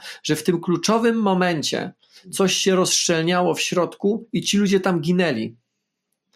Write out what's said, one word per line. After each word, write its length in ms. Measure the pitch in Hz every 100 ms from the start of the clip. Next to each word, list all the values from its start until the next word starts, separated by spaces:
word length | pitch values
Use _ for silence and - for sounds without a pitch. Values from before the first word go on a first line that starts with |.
| - -
że 140 | - 151
w 60 |
tym 180 | - 170
kluczowym 560 | - 170 185 226 233 226
momencie 720 | 202 185 180 156 - 117 - - _ - 185
coś 220 | 151 190
się 200 | - 196 185
rozszczelniało 800 | 180 - - 165 165 180 180
w 60 | 156
środku 680 | - 175 175 - 202 220 -
i 100 | -
ci 160 | - 202
ludzie 220 | 196 196
tam 200 | 190 175
ginęli. 560 | 156 180 170 113 113 117 _ _ _ _ _ _ _